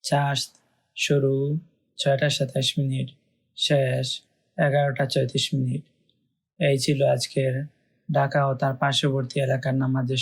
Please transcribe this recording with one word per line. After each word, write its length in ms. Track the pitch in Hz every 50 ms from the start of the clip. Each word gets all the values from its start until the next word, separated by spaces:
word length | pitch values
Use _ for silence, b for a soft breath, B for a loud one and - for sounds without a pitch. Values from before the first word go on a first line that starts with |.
| -
চাঁদ 360 | - 147 143 143 139 139 131 - - _ _ _ _ _ _ _ _ _
শুরু 380 | - - - 147 143 135 135 135 135 139 143 147 160 - _ _ _ _ _ _ -
ছয়টা 300 | - 143 139 131 151 147
সাতাশ 380 | - - 139 123 - 135 131 - -
মিনিট, 320 | - 139 135 131 131 131 127 - _ _ _ _ _ _ _ _ -
শেষ 480 | - - 151 139 135 131 127 131 131 123 - - _ _ _ _ _ _ _ -
এগারোটা 460 | 165 143 135 147 143 143 131 - 139
চৌত্রিশ 400 | 131 - 147 135 123 - 147 - - -
মিনিট। 280 | 139 127 123 131 147 - _ _ _ _ _ _ _ _ _ _ _ _ _ _ _
এই 160 | 156 143 139 131
ছিল 220 | 127 - 147 135 139 135 135
আজকের 400 | 127 - - - 139 135 131 127 131 147 151 _ _ _ _ _ _ _ -
ঢাকা 320 | 147 143 139 139 - 147 139
ও 60 | 139 135
তার 200 | 123 143 135 135 131
পার্শ্ববর্তী 580 | 147 139 135 - - 143 135 135 131 123 - 143
এলাকার 340 | 135 127 131 131 - 131 131 135
নামাজের 380 | 135 131 131 131 131 120 131 123